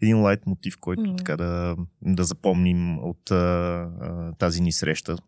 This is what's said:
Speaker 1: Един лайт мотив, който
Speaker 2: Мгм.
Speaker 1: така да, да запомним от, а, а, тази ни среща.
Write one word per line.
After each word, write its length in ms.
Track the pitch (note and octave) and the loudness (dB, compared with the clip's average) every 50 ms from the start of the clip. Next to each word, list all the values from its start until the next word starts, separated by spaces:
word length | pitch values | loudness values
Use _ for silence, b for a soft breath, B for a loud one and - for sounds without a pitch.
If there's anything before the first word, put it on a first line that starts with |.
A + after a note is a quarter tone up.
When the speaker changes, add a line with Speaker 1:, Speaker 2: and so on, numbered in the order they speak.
Speaker 1:
Един 160 | - A2 A2+ A2 | 2 4 4 6
лайт 280 | G#2+ G2+ G2 G#2 - | 6 4 4 2 0
мотив, 320 | - F#2+ - - G2 - - | -4 -4 -4 -4 -10 -10 -8
който 240 | - - F#2 F#2 | -6 -6 -4 -2
Speaker 2:
Мгм. 140 | A3 G3+ F#3 | -2 -4 -4
Speaker 1:
така 220 | F3+ F#2 - D2+ D#2+ | -4 -4 -4 -4 -2
да, 380 | F2 F2 F2 F2 F2 F2 E2+ D#2 F2 E2 _ _ | -2 -2 -2 -2 -2 -2 -2 -4 -6 -10 _ _
да 220 | - F#2 F#2+ F2 F2+ | -2 0 2 2 2
запомним 760 | E2 E2 - - G2+ F#2 F2 F2+ F2+ F2 F2 F2 F2 E2 D#2 | 0 -2 0 0 2 4 4 4 4 4 2 0 0 -2 -4
от, 320 | - F2 E2+ - _ - | -4 -6 -8 -8 _ 0
а, 40 | G2+ | 2
а, 960 | F#2 F2+ F2 F2+ F2 F2 F2 F2 F2 F2 E2+ E2+ F2 - E2+ E2+ F2 E2+ E2 D#2+ | 2 4 2 2 0 0 -2 -2 -4 -6 -8 -10 -10 -10 -8 -8 -8 -8 -8 -4
тази 280 | - - F2 E2 E2+ | -2 0 0 2 2
ни 100 | F2 E2+ | 0 0
среща. 460 | D#2+ - - D2 D#2 - - - E2+ E2+ - | 0 0 0 0 -2 -2 -2 -6 -8 -8 -8